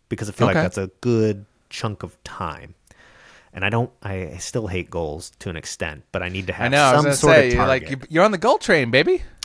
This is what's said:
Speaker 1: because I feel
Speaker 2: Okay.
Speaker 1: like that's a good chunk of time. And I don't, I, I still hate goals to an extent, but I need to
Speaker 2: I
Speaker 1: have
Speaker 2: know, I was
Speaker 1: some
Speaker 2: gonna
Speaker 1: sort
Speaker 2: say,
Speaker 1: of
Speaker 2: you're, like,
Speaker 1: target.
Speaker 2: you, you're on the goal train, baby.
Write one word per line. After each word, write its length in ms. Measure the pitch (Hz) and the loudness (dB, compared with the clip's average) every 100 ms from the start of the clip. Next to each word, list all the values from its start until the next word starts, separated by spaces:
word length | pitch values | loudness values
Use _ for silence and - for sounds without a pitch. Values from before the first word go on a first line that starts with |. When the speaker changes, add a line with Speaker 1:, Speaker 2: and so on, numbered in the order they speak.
| _ | _
Speaker 1:
because 200 | 107 104 | -8 -8
I 40 | |
feel 160 | - 113 | 0 2
Speaker 2:
Okay. 100 | 95 | 2
Speaker 1:
like 60 | |
that's 140 | 156 101 | 0 -2
a 120 | 95 - | -6 -4
good 460 | 123 113 110 101 101 _ _ | 0 2 2 -2 -10 _ _
chunk 320 | - 110 101 | -8 -8 -8
of 180 | 87 - | -12 -16
time. 500 | - - 85 78 - - _ _ _ _ - - _ | -18 -10 -8 -8 -16 -20 _ _ _ _ -20 -20 _
And 120 | - 95 | -4 0
I 20 | |
don't, 220 | 117 123 - | 0 -2 -6
I, 120 | 104 95 85 | -8 -8 -8
I 80 | 87 | -10
still 280 | - 123 104 | -8 -6 -4
hate 220 | 90 82 | -6 -6
goals 420 | 85 80 76 - - | -6 -6 -6 -12 -14
to 100 | 101 | -10
an 60 | 82 | -10
extent, 480 | - - 82 73 - | -12 -10 -10 -10 -10
but 120 | 92 | -8
I 80 | 90 | -6
need 160 | 95 92 | -6 -6
to 80 | |
Speaker 2:
I 20 | 87 | -4
Speaker 1:
have 140 | 123 | 0
Speaker 2:
know, 100 | 139 | 4
I 100 | 139 | 4
was 40 | 143 | 4
Speaker 1:
some 40 | |
Speaker 2:
gonna 120 | 147 139 | 4 2
Speaker 1:
sort 200 | 156 160 | 6 6
Speaker 2:
say, 120 | 131 | 6
Speaker 1:
of 40 | |
Speaker 2:
you're, 120 | 123 - | 2 2
like, 160 | 131 | 0
Speaker 1:
target. 180 | - 135 | -2 -10
Speaker 2:
you, 40 | - | -2
you're 100 | 156 | 2
on 60 | 208 | 4
the 80 | 190 | 4
goal 180 | 220 339 | 2 2
train, 340 | - 170 120 | 2 2 4
baby. 320 | 127 165 370 - - | 2 4 0 -4 -14